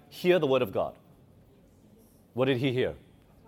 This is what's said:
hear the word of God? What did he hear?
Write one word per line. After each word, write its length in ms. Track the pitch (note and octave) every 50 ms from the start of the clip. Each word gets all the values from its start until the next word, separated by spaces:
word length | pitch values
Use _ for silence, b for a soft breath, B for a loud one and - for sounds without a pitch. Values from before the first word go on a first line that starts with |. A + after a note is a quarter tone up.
| - -
hear 280 | - - - E3 F3
the 80 | F3 D3+
word 160 | C3 C3 B2+
of 100 | B2 G2
God? 240 | F#2 G#2 E2 C2 - - - - - - - - - - - - - - - - - - - - - - - - - - - _ -
What 120 | A#2 C3
did 120 | C3+ C3
he 140 | A#2 C#3+ C3+
hear? 240 | A#2+ B2+ G#2+ D#2+ D2+ - - - - - - _ - - -